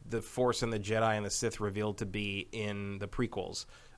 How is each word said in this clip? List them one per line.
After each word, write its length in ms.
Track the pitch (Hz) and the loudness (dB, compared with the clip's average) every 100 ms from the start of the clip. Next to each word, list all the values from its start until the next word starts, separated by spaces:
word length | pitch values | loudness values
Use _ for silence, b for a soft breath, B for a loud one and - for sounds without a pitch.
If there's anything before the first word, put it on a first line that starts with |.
| - | -4
the 140 | 113 | -4
Force 420 | - - 123 113 | -2 2 4 4
and 80 | 117 | 2
the 60 | 110 | 0
Jedi 380 | 98 110 113 107 | 2 4 6 4
and 80 | |
the 60 | 101 | 2
Sith 280 | - 113 - | 0 0 0
revealed 380 | 104 98 107 98 | -2 0 0 0
to 80 | 101 | -2
be 420 | 104 101 98 - | -2 -2 -2 -4
in 460 | 110 104 101 101 98 | -4 -2 -2 -4 -4
the 100 | 101 | -4
prequels, 560 | - 123 101 - - - b b | 0 0 0 -4 -6 -10 b b